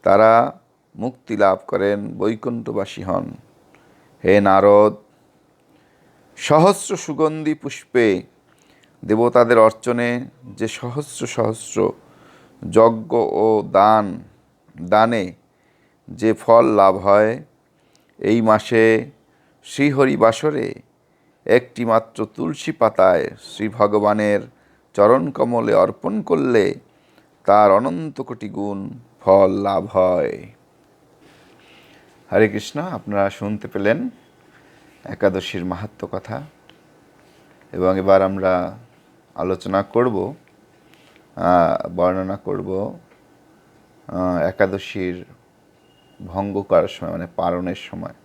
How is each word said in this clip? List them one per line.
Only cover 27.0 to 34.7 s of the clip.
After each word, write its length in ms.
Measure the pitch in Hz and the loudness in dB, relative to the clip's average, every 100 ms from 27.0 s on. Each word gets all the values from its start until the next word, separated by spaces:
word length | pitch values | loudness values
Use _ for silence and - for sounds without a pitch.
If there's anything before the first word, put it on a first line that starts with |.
| _ _ _ _ - | _ _ _ _ 2
তার 260 | 104 104 | 4 6
অনন্ত 500 | 98 127 170 160 139 | 4 0 -6 -10 -12
কোটি 280 | 131 120 104 | -14 -12 -12
গুণ 400 | - 101 98 98 123 _ _ | -10 -8 -8 -12 -16 _ _
ফল 300 | - 98 95 | 4 4 4
লাভ 340 | 98 98 98 101 | 2 -2 -4 -2
হয়। 640 | 95 92 90 67 - - _ _ _ _ _ _ _ _ _ _ _ _ _ _ _ _ _ _ | 0 0 0 -4 -6 -16 _ _ _ _ _ _ _ _ _ _ _ _ _ _ _ _ _ _
হরে 180 | 92 107 | 2 2
কৃষ্ণ, 300 | 104 - 143 | 0 -8 -10
আপনারা 500 | 180 165 - 101 98 | -8 -10 -6 -2 -2
শুনতে 380 | - 101 104 - | -4 -10 -8 -8
পেলেন 420 | 101 98 143 254 - _ _ _ _ _ | -4 -2 -2 -4 -12 _ _ _ _ _